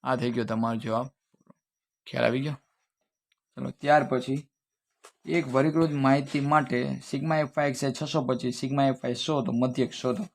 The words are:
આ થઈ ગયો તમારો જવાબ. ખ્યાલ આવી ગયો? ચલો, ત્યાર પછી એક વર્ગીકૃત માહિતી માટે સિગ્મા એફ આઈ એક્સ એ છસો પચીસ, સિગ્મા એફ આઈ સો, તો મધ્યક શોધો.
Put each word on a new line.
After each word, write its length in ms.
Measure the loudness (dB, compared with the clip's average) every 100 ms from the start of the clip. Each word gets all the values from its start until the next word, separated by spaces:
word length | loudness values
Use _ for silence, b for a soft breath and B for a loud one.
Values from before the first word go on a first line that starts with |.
આ 120 | -2 -2
થઈ 140 | -2
ગયો 140 | -2
તમારો 320 | -2 -2 -2 -2
જવાબ. 300 | -2 -4 -4 _ _ _ _ _ _ _ _ _ -10
ખ્યાલ 200 | 0 0
આવી 140 | 2
ગયો? 160 | -4 -8 _ _ _ _ _ _ _ _ _ -10
ચલો, 140 | -10
ત્યાર 340 | -6 4 4 6
પછી 400 | -2 -2 -6 -6 _ _ _ _ _ -20 _
એક 200 | -2 -2 2
વર્ગીકૃત 440 | 2 4 4 2
માહિતી 500 | 2 4 4 2 -2
માટે 380 | 4 2 2 -2 -2 -6
સિગ્મા 360 | -6 -4 0 0
એફ 220 | 0 0
આઈ 120 | -2
એક્સ 120 | 0
એ 100 | -4
છસો 280 | -4 -2 -2
પચીસ, 360 | 0 -2 -2 -4
સિગ્મા 280 | -2 2 2
એફ 180 | 2
આઈ 100 | -4
સો, 280 | -4 -2 -2
તો 100 | 0
મધ્યક 400 | 0 0 2 -2
શોધો. 320 | 0 -4 -2 -6